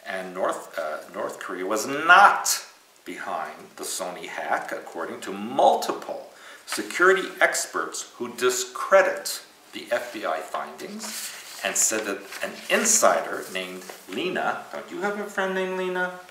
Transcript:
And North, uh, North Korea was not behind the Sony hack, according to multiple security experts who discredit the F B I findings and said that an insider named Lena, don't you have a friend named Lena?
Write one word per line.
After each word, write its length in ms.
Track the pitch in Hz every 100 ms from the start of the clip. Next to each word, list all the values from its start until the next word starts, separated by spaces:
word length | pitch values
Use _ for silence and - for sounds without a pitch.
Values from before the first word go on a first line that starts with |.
And 280 | - 95 92
North, 440 | 92 127 160 - -
uh, 220 | 78 76 -
North 260 | 90 113 -
Korea 260 | - 90
was 200 | 92 110
not 800 | 113 139 165 185 202 - - - - - _ _
behind 520 | - 90 - 87 78 - -
the 80 | -
Sony 440 | - - 90 87 -
hack, 440 | - 82 139 -
according 500 | - - - - 123
to 100 | -
multiple 1000 | 98 104 135 185 - - - - - - - - -
security 600 | - - - - 180 190 - -
experts 720 | 170 - - - 151 - -
who 180 | - 120
discredit 1040 | 117 180 - - - - 196 185 - - - - - -
the 140 | 110 -
F 220 | 120 -
B 120 | 113
I 140 | 92 78
findings 920 | - 80 73 78 76 214 220 - - - - -
and 120 | 98
said 300 | 95 - 113
that 140 | 104 101 - -
an 80 | 98 - -
insider 760 | 214 - - 101 85 - - -
named 300 | 95 92 92 - - -
Lena, 560 | 113 175 123 80 - -
don't 180 | - -
you 100 | 175
have 180 | 196 208
a 60 |
friend 280 | 202 - 190
named 220 | 190 185 185
Lena? 420 | 185 180 180 180 -